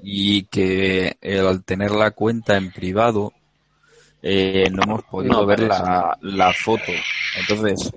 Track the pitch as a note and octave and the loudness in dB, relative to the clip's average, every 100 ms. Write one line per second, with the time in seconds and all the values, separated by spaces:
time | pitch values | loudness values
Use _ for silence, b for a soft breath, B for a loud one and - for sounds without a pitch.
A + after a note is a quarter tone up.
0 | G2+ G2 G2+ G#2 F#2+ G2 F#2+ F#2+ F#2+ F#2 | -8 -2 2 2 0 0 0 2 0 0
1 | F2+ - F2+ G2 F#2+ F#2 - F#2+ G2+ G#2+ | -2 -4 -4 0 2 0 -2 -2 0 2
2 | G#2+ - G#2+ A#2 A2 G2 F#2 - F#2 G2+ | 0 0 -2 0 0 0 -2 -6 -4 0
3 | A#2 G#2 G#2 - _ _ _ b b b | 2 0 -4 -8 _ _ _ b b b
4 | b b - G2 F#2+ F#2+ F#2 F#2+ G#2+ G#2+ | b b -2 2 2 2 2 2 -2 -2
5 | - F#2+ G2 A2+ G2+ G#2+ A2 F#2 F2+ F2+ | -6 -4 0 2 4 2 2 0 0 0
6 | E2+ - F#2+ G2 F#2 - A2 A2 - F2 | 0 -4 -4 2 2 2 0 -2 -2 -6
7 | - - - F#2+ F#2 G#2 G#2+ F#2+ F#2+ | -6 -8 -8 -6 -4 0 0 -2 -6